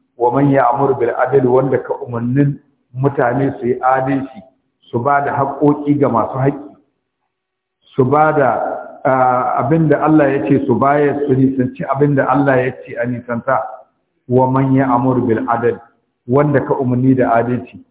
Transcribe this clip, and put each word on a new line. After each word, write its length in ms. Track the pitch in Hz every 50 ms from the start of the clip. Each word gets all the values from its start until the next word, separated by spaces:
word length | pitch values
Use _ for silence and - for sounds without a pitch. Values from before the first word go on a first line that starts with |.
| _ _ _ 120
wa 120 | 120 123
man 180 | 123 139 143 139
ya'mur 480 | 135 135 123 120 123 135 139 135 127 -
bil 160 | 117 117 -
adl, 320 | - 127 117 135 135 131
wanda 320 | 123 123 131 135 131 127 -
ka 160 | - - - -
umarnin 560 | - 120 120 117 117 123 127 143 143 143 143 - _ _ _ _ _ _ 123
mutane 600 | 131 139 139 139 - 127 101 - 139 139 135 - -
su 60 | 120
yi 120 | 120 123 -
adalci, 640 | 127 127 135 135 131 139 139 135 135 - - 101 - - _ _ _ _ _ _ _ _
su 80 | - 117
ba 220 | 120 143 143 143
da 120 | 139 127 113
haƙoƙi 600 | - 139 - - - 151 147 147 147 143 147 143 127
ga 80 | 139 120
masu 300 | 113 113 104 - 131 131
haƙƙi, 380 | 135 143 147 - - - - _ _ _ _ _ _ _ _ _ _ _ _ _ _ _ _ _ _ _ _ _ _ _ _
su 100 | - 127
ba 280 | 123 147 151 156 156
da, 160 | 151 143 135 120 110 - - - - - - - - - -
ah, 540 | 139 131 127 127 127 123 127 123 123 - 139
abin 260 | 123 127 160 165 160 151
da 160 | 143 - 147
Allah 240 | 156 156 151 143 135
ya 120 | 135 135 - -
ce 180 | 139 127 -
su 80 | 127 117
bayar, 460 | 107 139 139 147 147 147 143 131 143 147
su 80 | 127 131
nisanci 500 | 131 135 131 131 131 120 - - - -
abin 300 | 135 135 135 147 147 143
da 100 | 131 127
Allah 300 | 123 131 139 139 139 131
ya 160 | 127 127 131 - - -
ce 100 | - 113
a 80 | 117 120
nisanta, 540 | 123 123 120 - - 120 117 - 135 131 110 - - - - - _ _ _ _ _ _ _ _ -
wa 180 | 123 127 131 127
man 220 | 131 135 135 135
ya'mur 480 | 131 135 135 131 120 123 131 131 123 123 110
bil 180 | 113 110 110 - 117
adl, 300 | 117 113 120 117 - - - - _ _ _ _ _ _ _
wanda 340 | 123 123 143 147 147 139 127
ka 140 | - - -
umarni 400 | - 131 123 123 123 131 131 131
da 140 | 127 117 113 113
adalci. 480 | 117 117 123 123 113 - - - - - _